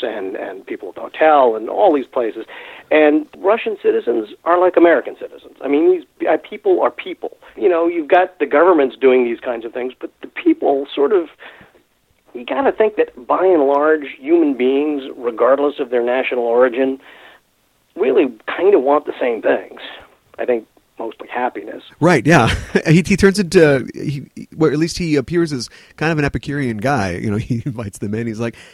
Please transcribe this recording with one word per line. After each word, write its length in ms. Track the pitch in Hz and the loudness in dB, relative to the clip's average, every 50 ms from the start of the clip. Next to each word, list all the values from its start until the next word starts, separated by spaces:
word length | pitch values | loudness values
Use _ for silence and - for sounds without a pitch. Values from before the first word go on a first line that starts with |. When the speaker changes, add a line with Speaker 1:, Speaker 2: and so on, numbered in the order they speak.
Speaker 1:
and, 340 | 131 113 113 104 95 95 - | -8 -8 -8 -8 -8 -8 -10
and 280 | - 101 101 95 95 92 | -10 -10 -12 -14 -14 -14
people 260 | - 113 - 104 90 | -14 -14 -12 -12 -14
at 40 | - | -14
the 60 | - | -14
hotel 560 | 80 80 - - 156 156 151 143 131 120 110 | -16 -14 -4 0 2 4 4 4 4 4 2
and 120 | 110 113 - | 0 -4 -6
all 240 | - 196 208 190 | 0 2 2 4
these 140 | 151 139 120 | 2 2 -2
places. 400 | - - 131 117 107 - 113 110 - - - - - - - - - | -4 -4 -4 -4 -4 -6 -8 -12 -14 -18 -20 -20 -20 -20 -20 -4 0
And 340 | 151 156 156 147 151 156 151 - - - | 2 4 4 4 4 2 0 -4 -10 -4
Russian 380 | 175 190 220 226 - 226 202 - | -2 0 0 0 -2 -6 -6 -2
citizens 460 | - 220 - - - 120 - 113 107 - - - - | 0 0 0 0 0 -2 -2 -2 -4 -6 -10 -8 -2
are 160 | 160 175 175 | 0 2 4
like 160 | 180 180 - | 2 2 4
American 400 | 165 165 170 160 120 101 104 92 - | 6 6 6 6 4 0 -4 -10 -14
citizens. 380 | 98 - - - - - - - | -14 -16 -16 -20 -20 -20 -16 -10
I 60 | - | -4
mean, 240 | 135 143 151 170 180 | -2 0 2 4 4
these, 380 | 185 170 139 _ _ - 165 185 | 2 2 -2 _ _ -6 -2 -2
uh, 80 | 160 - - - | -2 -2 -4 -10
people 320 | 214 202 - 196 180 - | -16 -4 0 0 2 2
are 120 | 139 120 | 0 -2
people. 440 | - - - 190 170 - - - - _ - - - | -2 -6 -10 -12 -12 -12 -12 -14 -14 _ -20 -20 -6
You 120 | - 220 185 | -2 0 0
know, 200 | 170 165 170 170 | 2 2 0 0
you've 200 | 175 170 151 139 | -2 -4 0 2
got 300 | 185 175 185 180 - - | 4 4 4 2 -2 -6
the 80 | 147 | -4
governments 500 | 127 143 147 170 190 175 151 139 123 - - | 0 2 4 4 4 4 4 2 0 0 2
doing 240 | 135 131 127 131 123 | 2 4 4 4 2
these 160 | 120 117 - | 0 -2 -6
kinds 240 | - 127 117 117 113 | -6 -8 -8 -8 -10
of 80 | 117 | -10
things, 220 | - 127 123 127 - - | -10 -8 -10 -10 -10 -12
but 140 | - - _ _ | -16 -18 _ _
the 80 | - - | -20 -16
people 580 | - - - 330 320 - - 147 143 135 143 - - | -14 -2 0 0 0 2 0 0 0 -2 -4 -4 -2
sort 180 | 294 - 262 | 0 0 2
of, 160 | 214 180 165 - - _ - - - - - _ _ _ _ _ _ _ _ _ _ _ _ _ - | 2 0 0 -4 -10 _ -20 -20 -20 -20 -20 _ _ _ _ _ _ _ _ _ _ _ _ _ -16
you 100 | 247 240 | -14 -10
gotta 260 | 240 277 269 277 220 | -6 -4 -2 -2 0
think 240 | - - 220 214 214 | 0 0 0 0 0
that 300 | - 160 - - 131 123 | -2 -4 -4 -6 -10 -6
by 180 | - 147 156 180 | -4 -2 0 2
and 200 | 190 180 156 135 | 4 4 4 4
large, 400 | 139 143 143 147 156 156 151 143 123 - | 2 2 2 2 2 2 0 -2 -8 -14
human 380 | - 131 147 170 175 160 147 135 | -10 -2 0 2 2 2 2 0
beings, 460 | 117 127 131 135 139 151 151 147 139 131 131 - | 0 0 0 0 0 0 -2 -4 -6 -8 -10 -12
regardless 640 | 135 120 120 113 113 120 127 135 139 143 147 143 - | -8 -8 -6 -2 0 2 4 4 4 2 0 -2 -4
of 100 | 143 117 | -4 -2
their 140 | 123 120 117 | -2 -2 0
national 400 | 123 123 131 123 - 135 123 117 | 0 0 -2 -2 -2 -2 -2 -2
origin, 560 | 117 117 123 127 127 113 131 135 135 135 135 - - - - - - - _ _ _ _ _ _ _ _ _ _ _ _ | 2 2 4 4 2 2 0 -2 -2 -2 -6 -10 -18 -20 -20 -20 -20 -20 _ _ _ _ _ _ _ _ _ _ _ _
really 360 | 330 440 - - - 147 123 113 - _ - - | -2 -2 2 2 2 2 0 -2 -8 _ -10 -4
kinda 220 | - 170 202 202 156 | 0 2 4 4 4
want 280 | 123 139 143 151 - | 4 2 2 0 0
the 80 | - - - | -4 -6 -4
same 220 | 139 123 117 101 | -4 -4 -4 -2
things. 380 | 117 131 135 104 90 - 120 120 - - - - - _ _ _ _ _ _ - | 0 -2 -2 -2 -4 -10 -16 -18 -18 -18 -18 -20 -20 _ _ _ _ _ _ -8
I 40 | 113 | -4
think 240 | 120 123 113 110 - _ _ _ _ _ - | -2 -2 -4 -4 -10 _ _ _ _ _ -12
mostly 260 | 117 113 - - - | -12 -12 -12 -14 -16
happiness. 560 | - - 120 127 120 - 104 - - - - - - - _ | -12 -8 -6 -6 -6 -8 -10 -14 -14 -16 -18 -20 -20 -6 _
Speaker 2:
Right, 260 | 143 175 175 123 - | 2 2 2 2 4
yeah. 300 | 143 175 143 113 101 - - - - | 4 4 4 4 2 0 -4 -4 -4
<laughs> 160 | - 202 - | -4 -2 2
He, 160 | 170 156 180 170 | 4 4 4 4
he 120 | - 202 | 2 2
turns 240 | - 202 196 185 208 | 4 4 4 4 2
into, 480 | 190 160 180 185 160 147 139 127 - - | -2 2 4 4 6 6 4 2 -2 -6
he, 360 | - - - - 139 143 - - _ - - - - | -10 -10 -8 -8 -8 -8 -12 -14 _ -20 -20 -14 -4
well, 160 | 165 156 143 | 0 0 0
at 60 | 131 151 | 2 0
least 200 | 165 165 - - | -2 -2 -4 -4
he 180 | 175 160 147 | -4 -2 0
appears 360 | 139 123 - 170 175 170 151 | -2 -2 -2 -2 -2 -2 -2
as 160 | 147 123 107 - - - - - _ | -4 -6 -8 -12 -16 -20 -20 -20 _
kind 160 | - 156 160 | -6 -4 -2
of 60 | 165 151 | 0 0
an 60 | 143 | -2
Epicurean 520 | 135 - 127 - 156 139 143 135 120 110 | -2 -4 -6 -8 -8 -6 -4 -4 -4 -4
guy. 360 | 104 101 135 143 120 98 92 87 | -4 -2 -2 -2 -2 -2 -4 -4
You 120 | 92 - 110 | -6 -4 -4
know, 60 | 101 | -4
<laughs> 20 | 110 | -4
he 220 | - - 127 120 - | -4 -4 -6 -6 -6
invites 320 | 147 107 117 107 104 - - | -8 -8 -8 -10 -12 -10 -10
them 160 | 117 101 104 | -8 -6 -6
in. 140 | 113 117 117 | -6 -6 -6
He's 100 | 107 107 | -6 -6
like, 160 | 117 117 117 - - - | -8 -8 -8 -12 -18 -20